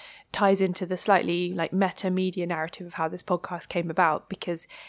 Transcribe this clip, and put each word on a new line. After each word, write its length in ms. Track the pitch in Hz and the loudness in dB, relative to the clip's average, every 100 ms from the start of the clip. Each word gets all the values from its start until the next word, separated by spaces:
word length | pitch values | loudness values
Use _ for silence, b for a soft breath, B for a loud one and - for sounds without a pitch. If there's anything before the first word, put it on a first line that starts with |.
| B B B | B B B
ties 300 | - 202 190 | 2 4 6
into 240 | 190 180 180 | 2 0 -2
the 100 | 185 | 0
slightly, 560 | - 190 175 175 175 | 4 4 4 0 0
like, 220 | 185 165 | -2 -2
meta 380 | 190 185 - 190 | 2 0 0 -2
media 340 | 185 185 175 175 | 0 0 0 -2
narrative 400 | 160 160 - 175 | -2 -4 -8 -10
of 80 | |
how 140 | - 165 | -4 -4
this 160 | 180 | -4
podcast 460 | - 180 - 175 - | -2 -2 -2 -8 -4
came 200 | 180 170 | -4 0
about, 400 | - 170 151 - | 2 4 2 -4
because 380 | 185 - 165 - B | -8 -4 -6 -6 B